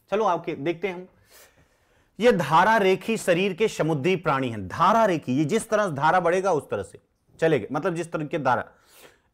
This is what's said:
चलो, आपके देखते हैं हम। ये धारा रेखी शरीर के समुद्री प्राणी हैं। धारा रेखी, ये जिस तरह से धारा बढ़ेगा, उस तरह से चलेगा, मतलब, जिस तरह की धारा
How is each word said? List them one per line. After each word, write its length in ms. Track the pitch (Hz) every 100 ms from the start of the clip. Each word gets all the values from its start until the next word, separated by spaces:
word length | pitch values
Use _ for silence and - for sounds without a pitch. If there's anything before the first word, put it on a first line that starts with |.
| _
चलो, 140 | 202 202
आपके 280 | 170 165 143
देखते 320 | 151 170 196
हैं 80 | 180
हम। 120 | 185 _ _ - - _ _ _ _ _ _ -
ये 120 | 240
धारा 460 | 196 143 160 196 226
रेखी 400 | 190 190 220 220
शरीर 360 | - 165 196
के 140 | 175 214
समुद्री 480 | - 156 151 175 185
प्राणी 320 | 165 135 127
हैं। 180 | 107 92
धारा 380 | 92 175 226 220
रेखी, 320 | 160 - 131
ये 80 | 147
जिस 240 | 214 -
तरह 180 | 208 202
से 80 | 135
धारा 240 | 156 180
बढ़ेगा, 320 | 170 185 190
उस 160 | 151 -
तरह 140 | 107
से 180 | 92 - _ _ _ -
चलेगा, 280 | 160 139 101
मतलब, 240 | 147 180 165
जिस 160 | 165
तरह 140 | 165 151
की 120 | 165
धारा 260 | 131 196 - _ _ - - _ _